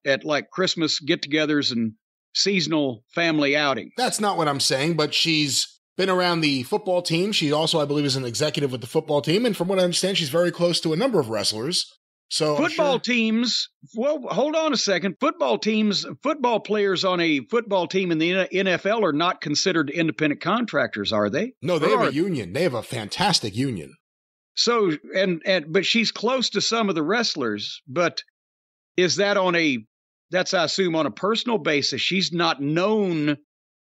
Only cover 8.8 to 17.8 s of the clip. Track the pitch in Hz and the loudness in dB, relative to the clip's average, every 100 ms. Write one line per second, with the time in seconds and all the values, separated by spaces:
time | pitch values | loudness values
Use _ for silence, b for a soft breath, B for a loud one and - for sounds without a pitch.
8.8 | 117 160 156 147 156 185 247 180 180 190 | -4 -4 0 0 2 2 0 0 0 2
9.8 | 180 170 185 190 147 165 175 170 175 160 | 2 0 0 0 0 2 0 2 0 0
10.8 | 165 156 269 196 110 107 101 110 135 180 | 0 0 2 2 0 -2 -2 -2 -4 -4
11.8 | - _ _ _ _ - 156 - 330 320 | -4 _ _ _ _ -2 0 2 0 2
12.8 | 294 254 226 240 220 220 240 - - _ | 2 2 0 0 2 0 0 -2 -6 _
13.8 | - 226 277 302 240 170 294 320 311 233 | -12 -4 -2 -2 -2 0 0 0 0 0
14.8 | 202 180 190 156 302 339 277 208 214 220 | 0 0 -2 0 -2 0 0 0 0 2
15.8 | 208 185 254 151 277 311 240 214 - 208 | 2 0 -4 -4 -4 0 0 0 0 0
16.8 | 202 170 185 180 165 143 117 233 226 196 | 0 2 0 2 2 0 0 -2 0 0